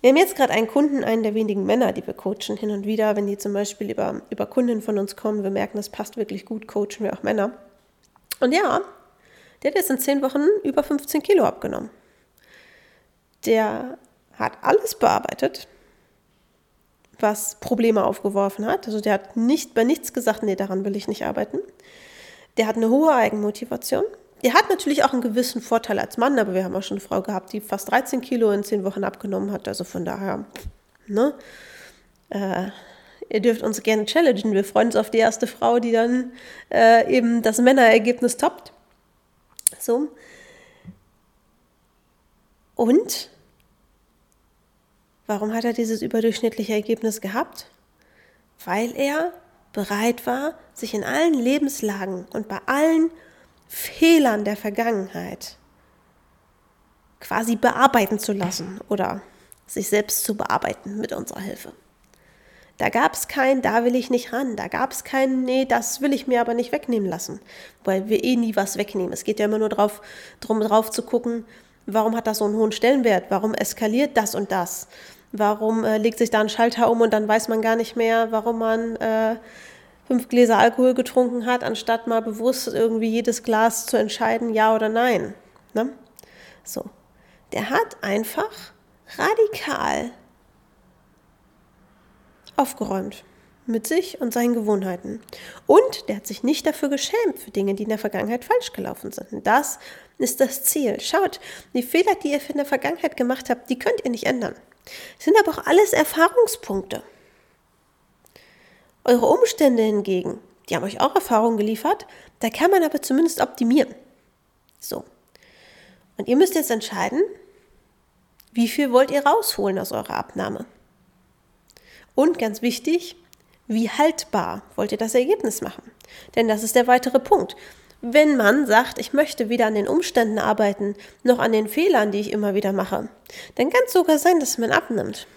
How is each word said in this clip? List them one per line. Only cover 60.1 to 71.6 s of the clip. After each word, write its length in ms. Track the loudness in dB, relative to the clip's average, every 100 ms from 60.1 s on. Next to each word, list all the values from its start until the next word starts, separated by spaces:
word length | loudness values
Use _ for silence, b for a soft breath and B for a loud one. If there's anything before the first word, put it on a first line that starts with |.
| -4
zu 140 | -4 -4
bearbeiten 600 | 0 0 -2 -6 -10 -8
mit 120 | -8
unserer 280 | -8 -10 -10
Hilfe. 340 | -12 -12 -16 -20 _ _ _ b b b b b b b
Da 120 | -2
gab's 380 | 2 0 0 -8
kein, 360 | -2 0 2
„Da 200 | 2 2
will 120 | 2 0
ich 160 | 0
nicht 200 | -2 -2
ran“, 240 | -6 -4 -6
da 120 | -6
gab's 360 | -4 -4 -6
kein, 420 | -6 0 0 0 0
„Nee, 200 | 0 2
das 340 | 0 -2 -4
will 140 | -2
ich 140 | -2 0
mir 140 | 0
aber 120 | 0
nicht 180 | -2 -2
wegnehmen 380 | -4 -2 -2 -2
lassen“, 320 | -6 -8 -14 B B B B
weil 240 | -2 -2 0
wir 160 | 0
eh 120 | 2 0
nie 200 | 0 0
was 220 | -2 -4
wegnehmen. 340 | -4 -4 -6
Es 120 | -6
geht 160 | -6 -2
ja 60 | 0
immer 120 | 0
nur 120 | -2
drauf, 320 | 0 0 0 B B B B
drum, 200 | -4 -2
drauf 300 | 2 2 2
zu 100 | -6
gucken, 420 | -2 -2 -2 -6 -8 b